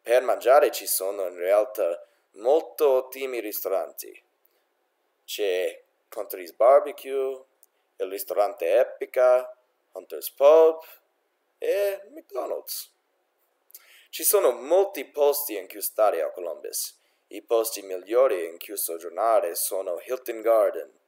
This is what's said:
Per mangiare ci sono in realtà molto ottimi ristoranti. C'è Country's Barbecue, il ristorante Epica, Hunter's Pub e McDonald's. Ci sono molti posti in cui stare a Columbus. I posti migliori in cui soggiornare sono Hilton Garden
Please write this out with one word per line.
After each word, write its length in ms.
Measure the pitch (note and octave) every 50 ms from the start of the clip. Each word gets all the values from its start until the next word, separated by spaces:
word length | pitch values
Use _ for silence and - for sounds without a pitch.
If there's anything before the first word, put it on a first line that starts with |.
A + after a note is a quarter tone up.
Per 220 | _ - A#2 B2+ C3
mangiare 480 | B2+ G#2+ F#2 - A2+ C3 D3 D3 A#2+
ci 160 | - - G#2
sono 400 | F#2 - - F#2+ F#2+ G2+ G2+ F#2+
in 80 | F2+ F2+
realtà 720 | F2 F2 F#2 G2+ G#2 G#2+ - - - G2 E2+ F2 E2+ - _ _ _ _ _ _
molto 540 | - G#2 A#2+ C#3+ E3 E3 - - - D#3 C#3+
ottimi 520 | C3 C3 B2+ - - C3+ C3+ C3 B2+ A#2+
ristoranti. 840 | G#2 G#2 G#2 - - F#2+ F#2+ F#2 D#2+ D2 - - - A1 - - _ _ _ _ _ _ _ _ _ _ _ _ _ _ _ _ _ _ _ _ _
C'è 580 | - - - G#2 G2 F#2 F2+ F2+ E2 - - _ _ _ _ _ _
Country's 440 | - A#2 G2+ - - F#2+ F2+ E2+ -
Barbecue, 920 | _ A2 A#2+ C#3 D3 D3 D3 C3+ - - C3+ C3+ C3+ C3+ C3+ C3+ C3 C3 _ _ _ _ _ _ _ _ _ _
il 100 | _ G2
ristorante 720 | F#2 F#2+ G2 - - F2+ F#2 G#2 G2 G2+ - E2 E2 F#2 A#2
Epica, 760 | C3+ - - - C#3 - - C3 B2+ B2+ B2+ B2+ B2+ - - _ _ _ _ _ _ _ _
Hunter's 380 | F#2 F2+ _ E2 D2+ C#2+ -
Pub 500 | _ _ C3+ C#3+ D#3 D#3+ D#3+ D#3+ D#3+ D#3+ - - - _ _ _ _ _ _ _ _ _ _ _ _ _
e 440 | - C#3+ F3 G3 G3+ G3+ G3 F#3+ F#3+ G#3+
McDonald's. 840 | C4+ D#4+ - _ - - - - - - - - - - - _ _ _ _ _ _ _ _ _ _ _ _ _ _ _ _ _ _ - _ _ - - _ _
Ci 140 | - - E3
sono 300 | - - G3+ F#3 C#3+ B2
molti 520 | A#2 B2 C#3+ E3 F#3+ G3 F#3+ - D#3+ C3
posti 520 | - _ D3 D3 C#3+ C#3+ - - - A2
in 120 | G2+ F#2 F#2+
cui 140 | - G#2 F#2+
stare 400 | - - - G#2+ G#2 F2+ E2 D#2
a 80 | D2
Columbus. 680 | - F2+ F2+ E2+ D#2 D2 - - - - - - - _ _ _ _ _ _
I 160 | _ - G2+ -
posti 400 | _ A#2 A2+ A2 A2 - G2+ G2
migliori 640 | G2 F#2 F#2 F2+ F#2 A2 B2 C3+ C3 A2 F2+ E2
in 100 | E2 E2+ F2
cui 180 | - - G#2
soggiornare 800 | G2 - - E2 E2+ E2 E2+ E2 F2 G#2 A2+ A2+ G#2 F2 E2+ E2+
sono 440 | - - - G#2 F#2+ F#2+ F#2+ F2 E2+ -
Hilton 360 | - B2+ B2+ - - A#2 A2+
Garden 580 | G#2+ A2 A2+ A2 G#2 F#2 - E2 D2+ - _ _ _